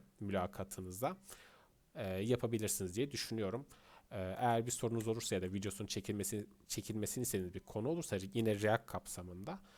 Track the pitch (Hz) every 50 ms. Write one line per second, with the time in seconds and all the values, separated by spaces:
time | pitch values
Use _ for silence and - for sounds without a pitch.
0 | - - _ - 104 101 98 95 90 92 - - 95 - - - 92 92 90 98
1 | 127 160 190 - - - - - - - - - - _ _ _ _ _ - 165
2 | 107 95 92 95 104 117 123 120 - 117 120 107 107 98 - - 98 90 90 113
3 | 143 143 - 110 - - 113 113 101 95 92 131 143 - - - - - - -
4 | - - - 101 92 92 95 - 123 120 117 117 117 123 - - 123 113 117 113
5 | 107 113 110 117 - - 104 92 92 90 98 101 98 101 - - 104 - - 104
6 | 95 - 104 101 98 - 110 104 104 - - - - - - 110 - - 107 107
7 | 104 - - 127 123 - - 95 92 87 - 92 - - - 107 113 143 170 170
8 | 156 - 107 92 95 98 - 117 113 110 104 98 107 107 113 - - - - 92
9 | - - - - 90 90 87 92 101 - 175 196 - - -